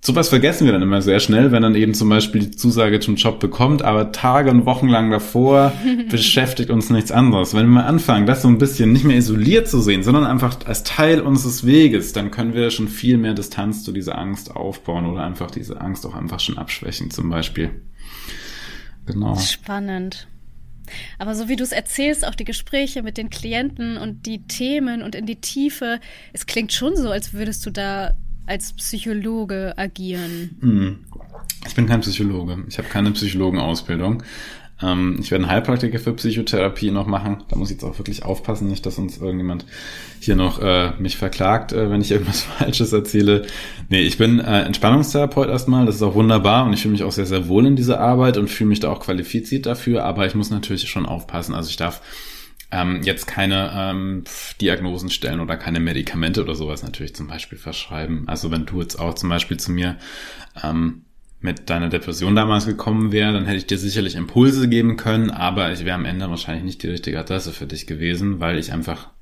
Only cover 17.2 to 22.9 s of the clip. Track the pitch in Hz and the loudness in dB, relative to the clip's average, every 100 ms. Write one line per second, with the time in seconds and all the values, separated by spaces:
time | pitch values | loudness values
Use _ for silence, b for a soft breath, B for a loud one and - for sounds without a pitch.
17.2 | 85 85 80 - 80 - - B B B | -2 -2 -4 -2 -4 -4 -12 B B B
18.2 | B B B B B B B B - 101 | B B B B B B B B -8 -4
19.2 | 107 101 98 - - 202 202 190 185 - | -2 -2 -2 -4 -6 -8 -6 -6 -8 -10
20.2 | - - - - - - - B B B | -16 -18 -18 -18 -18 -18 -16 B B B
21.2 | 196 220 226 254 247 - - - 277 294 | -8 -6 -4 -4 -2 -4 -6 -2 -2 0
22.2 | - - 220 220 - 277 277 | -2 -4 -6 -6 -4 -2 -2